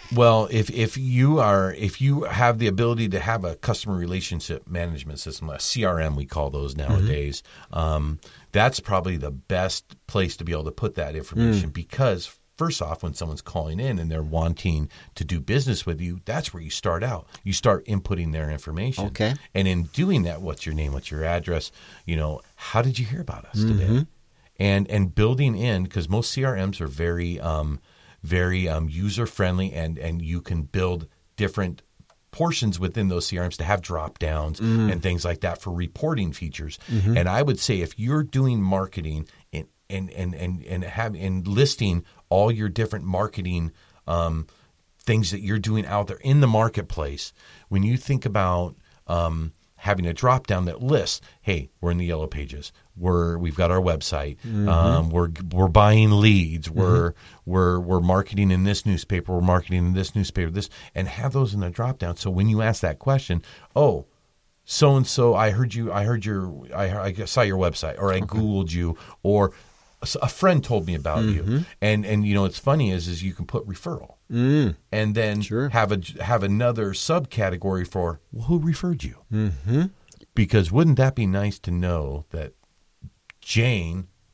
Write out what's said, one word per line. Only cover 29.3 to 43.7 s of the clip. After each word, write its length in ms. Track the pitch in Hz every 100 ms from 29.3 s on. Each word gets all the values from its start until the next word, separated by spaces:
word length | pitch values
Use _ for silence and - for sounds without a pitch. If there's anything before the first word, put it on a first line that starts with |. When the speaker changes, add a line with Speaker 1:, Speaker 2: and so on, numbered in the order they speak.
| - 92 90 95
Speaker 1:
and, 240 | 82 80 80
and 220 | 82 82
you 180 | 80 85
can 220 | - 82
build 460 | 71 98 92 87 78 _ _ -
different 460 | 98 - 95 - _ _ _ _ _
portions 480 | - 165 - 113 85
within 300 | 90 113 95
those 180 | 87 -
C 100 | 90
R 60 |
Ms 140 | 87 -
to 80 | -
have 160 | 101
drop-downs 800 | 82 82 76 - 78 78 78 78
Speaker 2:
Mm. 320 | 113 113 107
Speaker 1:
and 100 | 87
things 220 | 92 87 87
like 160 | 85
that 200 | 92 85
for 120 | 98
reporting 580 | 87 87 - 156 143 90
features. 480 | 71 80 - 73 - -
Speaker 2:
Mm-hmm. 280 | 113 95 117
Speaker 1:
And 100 | 87
I 140 | 107
would 180 | 147 -
say 220 | - 98
if 180 | 82 -
you're 240 | 113 151
doing 380 | 151 131 131 117
marketing 640 | 95 95 95 - 80 78 78 _ -
and, 160 | 78 73 _ -
and, 200 | 95 95
and, 220 | - 90
and, 300 | 78 90 90
and 200 | - 90 85
have, 300 | 101 113 92
and 300 | 95 92 90
listing 580 | 101 139 - 104 87 - _ -
all 220 | 92 110
your 180 | 113 107
different 360 | 90 110 107 92
marketing, 680 | 92 104 - 90 87 82